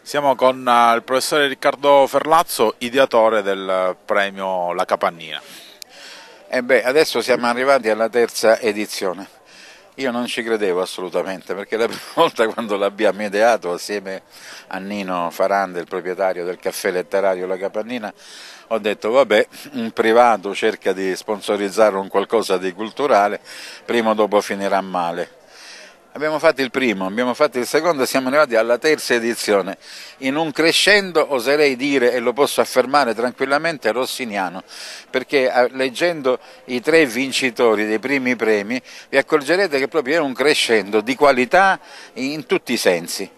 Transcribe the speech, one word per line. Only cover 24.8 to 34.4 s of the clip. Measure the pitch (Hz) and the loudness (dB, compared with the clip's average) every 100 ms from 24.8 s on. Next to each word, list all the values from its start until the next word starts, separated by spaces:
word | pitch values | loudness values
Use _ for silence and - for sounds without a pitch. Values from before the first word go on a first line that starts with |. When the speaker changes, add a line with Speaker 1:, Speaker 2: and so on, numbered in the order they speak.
Speaker 2:
male". | 95 92 85 87 80 - _ - - - - _ _ 127 | -2 -4 -4 -6 -10 -12 _ -20 -20 -20 -20 _ _ -6
Abbiamo | 151 156 | -4 2
fatto | 160 147 | 2 2
il | 131 | -2
primo, | 131 127 98 95 | 0 -2 -2 -4
abbiamo | 107 123 | -2 -4
fatto | - 151 127 | 0 0 0
il | 113 | -2
secondo | 147 170 151 | 0 0 -2
e | 120 | -2
siamo | 139 127 | -2 0
arrivati | 143 147 113 | 0 2 2
alla | 117 120 | 2 0
terza | 156 151 - 120 | 2 0 0 0
edizione, | 117 113 - 101 92 - - - - - | 0 -2 0 0 0 -10 -16 -20 -20 -8
in | 135 143 | -4 -2
un | 160 | -4
crescendo, | 147 160 - - 202 190 160 131 | 0 0 2 4 4 2 -2 0
oserei | 135 117 147 143 123 | -2 0 2 2 2
dire, | 143 139 120 | 0 2 2
e | 123 | 2
lo | 120 | -2
posso | 117 143 - | 0 0 2
affermare | 113 131 123 143 127 | 0 0 2 2 2
tranquillamente, | 107 123 120 135 143 165 151 113 | 0 -4 -2 -2 -2 -2 -2 -2
rossiniano, | 110 131 - 123 101 | -2 -4 -6 -6 -4